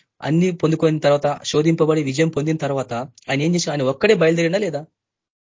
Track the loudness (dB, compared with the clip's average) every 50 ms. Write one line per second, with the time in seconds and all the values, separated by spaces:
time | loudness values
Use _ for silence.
0 | _ _ _ _ -4 -2 0 2 2 0 0 -2 -2 0 0 2 2 0 0 0
1 | 2 2 2 2 0 -2 -4 -4 -6 -4 -2 0 0 2 2 2 4 4 4 2
2 | 0 -2 -2 0 0 0 0 -2 -2 -2 -2 -2 -2 -4 -4 -4 -4 -6 -6 -8
3 | -8 -10 -14 _ _ -6 -4 -2 0 0 0 0 -2 -2 -4 -2 -2 -2 0 2
4 | 2 2 4 4 4 2 2 2 0 0 0 -2 -2 -4 -4 -8 -10 -12 _ _
5 | _ _ _ _ _ _ _ _